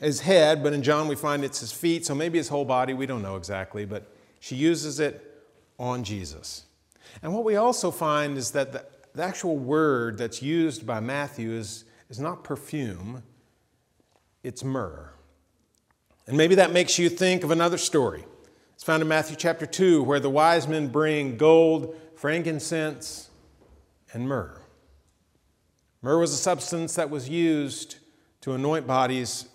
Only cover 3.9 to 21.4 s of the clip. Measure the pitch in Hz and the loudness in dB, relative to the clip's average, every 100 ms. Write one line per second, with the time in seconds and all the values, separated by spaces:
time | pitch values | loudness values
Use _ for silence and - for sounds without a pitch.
3.9 | 104 - - _ _ - 127 156 160 151 | -8 -12 -20 _ _ -10 0 2 2 -2
4.9 | 139 147 - - - _ _ _ - 123 | -2 -4 -4 -16 -20 _ _ _ -10 -6
5.9 | 127 107 104 87 78 - - - _ _ | -6 -6 -8 -10 -14 -16 -16 -18 _ _
6.9 | _ - - 156 208 220 208 233 240 214 | _ -20 -14 -8 -4 0 2 2 2 -2
7.9 | - 156 147 147 139 117 143 131 127 - | -2 0 0 0 -4 -4 -2 -2 -6 -14
8.9 | - _ - 175 185 180 151 127 151 156 | -20 _ -8 -6 -4 -4 -4 0 2 2
9.9 | 131 117 110 117 - 135 165 160 123 110 | 2 0 -4 -6 -6 -2 0 0 -2 -6
10.9 | 113 113 139 143 - 113 113 104 - - | -6 -4 -6 -6 -8 -8 -6 -8 -12 -18
11.9 | _ - 107 151 175 - 139 - 156 123 | _ -18 -10 -8 -8 -8 -10 -8 -6 -6
12.9 | 90 98 127 110 _ _ _ _ _ _ | -8 -12 -14 -18 _ _ _ _ _ _
13.9 | _ _ _ _ _ 131 - 135 131 98 | _ _ _ _ _ -12 -8 -6 -4 -6
14.9 | 76 76 - _ _ _ _ _ _ _ | -10 -18 -20 _ _ _ _ _ _ _
15.9 | _ _ _ - 139 160 190 175 175 180 | _ _ _ -2 4 6 6 6 4 2
16.9 | - 170 170 185 185 165 165 170 170 - | 2 2 2 2 2 2 2 2 0 0
17.9 | 156 120 78 82 - - _ _ - - | 2 0 -2 -12 -20 -20 _ _ -10 0
18.9 | 160 156 156 151 151 170 165 151 - 185 | 2 2 2 0 -2 -2 -2 -4 2 4
19.9 | 160 131 143 135 139 160 170 143 156 143 | 6 4 0 2 4 4 4 2 -2 -2
20.9 | 131 156 151 139 117 | 0 0 0 -2 2